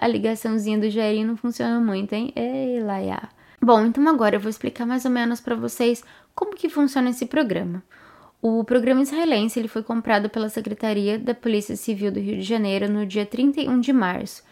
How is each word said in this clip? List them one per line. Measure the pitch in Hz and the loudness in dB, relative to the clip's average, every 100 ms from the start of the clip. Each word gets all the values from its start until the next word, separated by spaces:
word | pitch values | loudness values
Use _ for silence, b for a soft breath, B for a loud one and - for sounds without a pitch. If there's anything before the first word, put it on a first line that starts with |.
a | 240 | 0
ligaçãozinha | 220 214 220 226 220 208 214 | 2 0 -2 -2 -2 0 0
do | 214 | 0
Jairinho | 214 214 214 220 | 0 0 0 -2
não | 226 | -2
funciona | 240 - 233 233 | -4 -2 0 2
muito, | 226 190 196 | 0 0 -4
hein? | 208 240 - | -4 -4 -4
Ei, | 240 262 262 240 | -4 -4 -2 -2
Laia. | 214 196 190 190 214 b b b | -2 -4 -4 -6 -10 b b b
Bom, | 240 226 226 | 6 6 6
então | 247 302 | 4 4
agora | 294 214 208 | 4 4 2
eu | |
vou | 208 | -2
explicar | 214 262 - 240 | -4 -6 -4 -4
mais | 254 | -2
ou | 254 | 0
menos | 247 233 240 | 0 0 -2
pra | - 226 | -4 -4
vocês | 233 - 240 233 B B B | -4 0 0 0 B B B
como | - 403 | -6 -6
que | 392 320 | -4 -4
funciona | 302 285 269 247 | 2 2 2 0
esse | 240 247 | 0 -2
programa. | 302 247 170 180 180 - B B B B _ | 0 0 0 -2 -6 -12 B B B B _
O | 226 226 | 0 0
programa | 220 247 233 262 | 2 2 4 2
israelense, | 269 294 339 226 220 247 | 2 0 2 2 0 -2
ele | 226 | -4
foi | 220 | -6
comprado | 220 233 226 208 208 | -4 -4 0 0 0
pela | 220 214 | -4 -4
Secretaria | - 208 214 226 208 202 226 | -4 -6 -4 -2 0 0 -2
da | 247 | -4
Polícia | 240 233 208 202 | -4 -2 -2 -2
Civil | 202 - 202 202 | -6 -6 -2 -2
do | 196 | -2
Rio | 202 208 | -4 -4
de | |
Janeiro | 190 233 202 196 202 | -2 0 0 0 0
no | 208 | 0
dia | 202 208 208 | -2 -4 -4
trinta | - 277 285 | 2 2 2
e | 277 | 0
um | 254 | 2
de | 240 | 4
março, | 262 185 180 202 - b | 2 2 -2 -8 -12 b